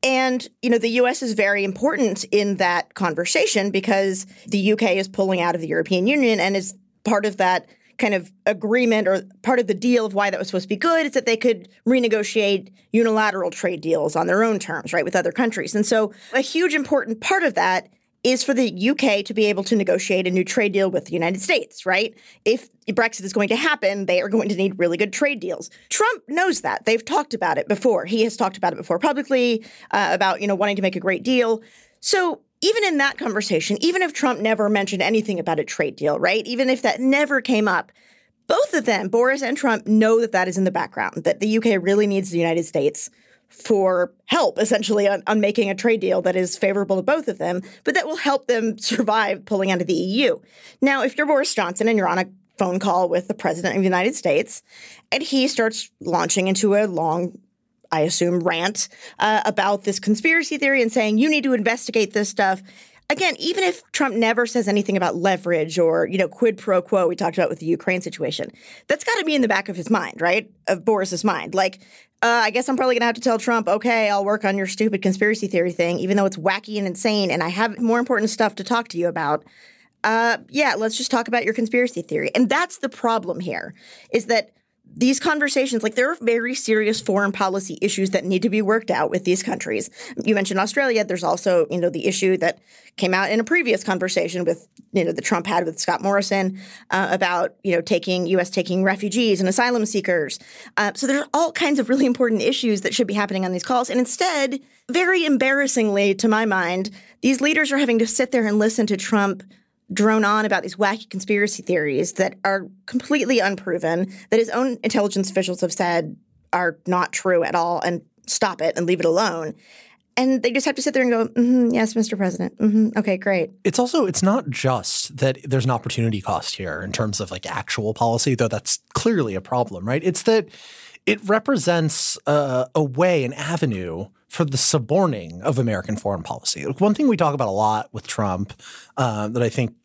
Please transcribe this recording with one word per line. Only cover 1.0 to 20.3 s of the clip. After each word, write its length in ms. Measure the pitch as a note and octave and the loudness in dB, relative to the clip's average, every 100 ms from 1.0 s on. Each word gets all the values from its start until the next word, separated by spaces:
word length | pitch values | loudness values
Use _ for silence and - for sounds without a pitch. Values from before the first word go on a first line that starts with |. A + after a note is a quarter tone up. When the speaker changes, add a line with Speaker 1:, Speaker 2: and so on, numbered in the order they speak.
| B3 | 2
Speaker 1:
S 160 | B3 | 0
is 80 | B3+ | -4
very 320 | G#3+ G3+ G3+ | 0 0 0
important 600 | G3 F#3 C4 D#4 A#3 G#3 - | -2 -2 -2 0 0 0 -2
in 320 | G#3 G3+ F#3+ | 0 0 0
that 360 | F#3 F3 - | 0 0 -4
conversation 760 | - F#3 D#3+ F3 - G#4+ G#3+ G3 | -4 -4 -2 -2 0 2 2 0
because 540 | F#3+ F#3+ G3 G3 F#3+ - - - | -2 0 2 2 -2 -8 -16 -4
the 120 | G3+ | 0
U 180 | G3 G#3 | 2 2
K 220 | A3 F#3 | 2 2
is 100 | F#3+ | -2
pulling 320 | F#3+ G3 F#3 | -2 0 2
out 160 | F3 E3+ | 0 0
of 60 | |
the 60 | D#3+ | -2
European 380 | E3 D#3+ F#3 G3 | -2 0 0 2
Union 340 | D4 B3 G#3+ | 2 2 2
and 160 | F3+ G3 | 0 -2
is 180 | F#3 - _ _ - | -6 -14 _ _ -2
part 200 | G#3+ G#3+ | 0 0
of 120 | G3 | 0
that 320 | F#3 F3+ - _ _ _ | 2 2 -2 _ _ _
kind 140 | A3+ | 0
of 200 | G3 E3 _ - | 0 -4 _ -2
agreement 640 | G#3 G#3+ A#3+ A#3+ A3 G3 | -2 0 2 2 2 2
or 160 | C#4+ - - | 0 -4 -8
part 160 | - B3+ | 0 0
of 80 | G#3+ | 0
the 60 | |
deal 320 | G3 B3 A#3+ A3 | 0 2 2 2
of 80 | |
why 160 | G3 G3+ | 0 -2
that 80 | G3 | -2
was 120 | G3 | -4
supposed 160 | F#3+ F#3+ | -6 -4
to 20 | |
be 80 | G3+ | -2
good 300 | A3+ E4 A#3+ | 0 0 0
is 80 | |
that 120 | A#3+ A#3+ | -2 0
they 120 | A3+ | 0
could 320 | A#3+ G#3+ - _ - | 2 0 -4 _ 2
renegotiate 840 | C4 A#3 G#3+ G#3 A3+ G3+ G3 F#3+ _ _ | 2 2 0 0 0 2 0 -4 _ _
unilateral 580 | A3 A3+ A3 G#3+ F#3+ F3+ | 2 4 4 2 0 -4
trade 300 | - F#3 F3 | -2 -4 -2
deals 380 | D#3 E3 D3+ D#3 | 0 0 2 0
on 100 | E3+ | 2
their 160 | F#3 | 2
own 160 | A3+ G#3 | 2 0
terms, 320 | - E3 B2+ | -2 -8 -4
right, 140 | E3 D3+ | -2 0
with 100 | F#3 | 0
other 160 | F3+ | 0
countries. 420 | F3 A#3 G#3+ - | 0 -2 -2 -4
And 120 | G#3 G#3 | -2 2
so 280 | A3+ G#3+ - - | 2 0 -6 -6
a 80 | B3+ | -4
huge 320 | C4+ D#4+ F4+ | -2 0 0
important 480 | D4 C4 C#4+ A#3+ A3 | 0 0 -2 -2 -6
part 220 | - F#4+ | -2 0
of 100 | E4 | 0
that 340 | F#3 F3+ F#3 - _ _ _ | 0 0 0 -4 _ _ _
is 220 | - B3+ | 0 0
for 100 | - | 2
the 160 | C4 B3 | 2 2
U 260 | F3 G#3 C#4 | 0 -2 2
K 280 | C4+ G#3 | 2 0
to 100 | G3 | -2
be 120 | G#3+ G#3 | 0 2
able 180 | G3 | 2
to 140 | G3 A3+ | 0 0
negotiate 500 | F#3 F3+ - F#3+ | 2 0 2 0
a 40 | F#3 | 0